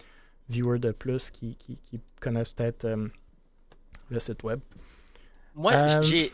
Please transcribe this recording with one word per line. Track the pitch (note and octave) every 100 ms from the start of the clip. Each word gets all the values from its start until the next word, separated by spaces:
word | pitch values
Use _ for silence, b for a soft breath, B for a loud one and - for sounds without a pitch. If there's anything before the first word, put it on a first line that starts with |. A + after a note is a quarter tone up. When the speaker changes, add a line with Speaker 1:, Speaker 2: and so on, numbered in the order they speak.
| b b b b -
Speaker 1:
viewers | A#2+ A#2+ A#2+
de | A#2+
plus | - B2+ B2+ -
qui, | - A#2 -
qui, | - B2
qui | - A#2+ - -
connaissent | B2 A#2 A2+
peut-être, | - A#2 - A2+
euh, | G#2+ G#2+ - - _ _ _ _ - - - -
le | A#2
site | - G#2+
web. | A2+ C#3 - - b b b b b b b
Speaker 2:
Moi, | D3+ F#3+
Speaker 1:
Euh, | C#3+ D3+ D3+
Speaker 2:
j'ai, | D#3 E3 D3+